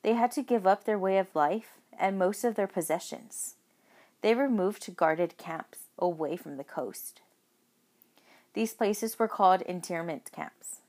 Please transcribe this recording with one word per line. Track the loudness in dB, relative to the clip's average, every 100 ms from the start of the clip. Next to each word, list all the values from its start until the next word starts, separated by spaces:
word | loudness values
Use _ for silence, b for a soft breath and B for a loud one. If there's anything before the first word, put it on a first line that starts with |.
They | 2
had | 2 2
to | 0
give | 0 2 4
up | 2
their | 2 0
way | 2 2
of | 2 2
life | 2 0 -6 -20 _ -2
and | -2 2
most | 0 2
of | -2 0
their | -2
possessions. | -2 -2 -2 -4 -14 -14 -12 -12 -12 _ b b b b b
They | 0
were | 2 2
moved | 2 0 -2
to | -12
guarded | 0 0 2 -2 -4
camps | -12 -12 -12 -18 -20 -2
away | -2 -2 -4 -6
from | -8 -12
the |
coast. | -10 -8 -8 -10 -16 -18 _ _ _ _ _ _ _ _ _ b b b b
These | -2 -2
places | 0 0 0 -4 -2
were | -2
called | 4 6 6
internment | 2 -8 -6 -6 -4 -8 -10
camps. | -14 -14 _ -18 -18